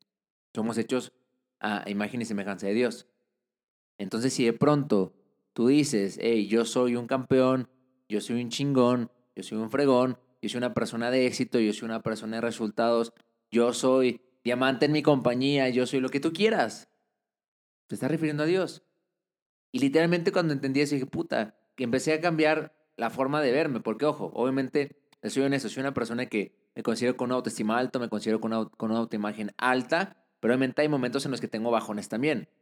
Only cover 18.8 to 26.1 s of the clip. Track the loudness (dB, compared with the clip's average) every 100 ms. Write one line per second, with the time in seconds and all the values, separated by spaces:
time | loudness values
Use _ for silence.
18.8 | _ _ _ _ _ _ _ _ _ 0
19.8 | 2 4 4 2 0 0 0 0 0 0
20.8 | 0 -2 -4 -6 -4 -2 -4 -8 _ -8
21.8 | -2 -2 0 0 2 2 2 2 -2 _
22.8 | _ -6 -4 -2 -2 0 2 2 0 -2
23.8 | -4 -2 0 -2 -4 -2 -2 0 -2 -2
24.8 | -4 _ _ _ -6 0 0 0 -2 -6
25.8 | -4 -4 -4